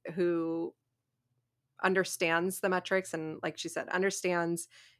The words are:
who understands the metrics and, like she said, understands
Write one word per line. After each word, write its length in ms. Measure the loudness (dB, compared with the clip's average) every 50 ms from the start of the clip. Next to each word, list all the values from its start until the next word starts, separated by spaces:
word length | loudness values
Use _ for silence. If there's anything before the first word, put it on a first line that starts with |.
| _ -10 -2
who 600 | 0 0 2 2 0 0 -2 -2 -4 -4 -6 -8 _ _ _ _ _ _ _ _ _ _ _ _ _ _ _ _ _ _ _ _ -2 0
understands 800 | 2 4 4 2 0 0 0 2 2 4 4 2 2 0 0
the 80 | 0 2
metrics 460 | 2 0 2 2 0 0 0 0 -4
and, 240 | -4 -4 -6 -6 -4 -6
like 160 | -6 -6 -6
she 100 | -8 -8
said, 200 | -6 -6 -6 -2
understands 800 | 0 2 2 2 0 0 0 0 2 2 2 0 0 -2 -4 -8 -16 -20 -20 -20 _ _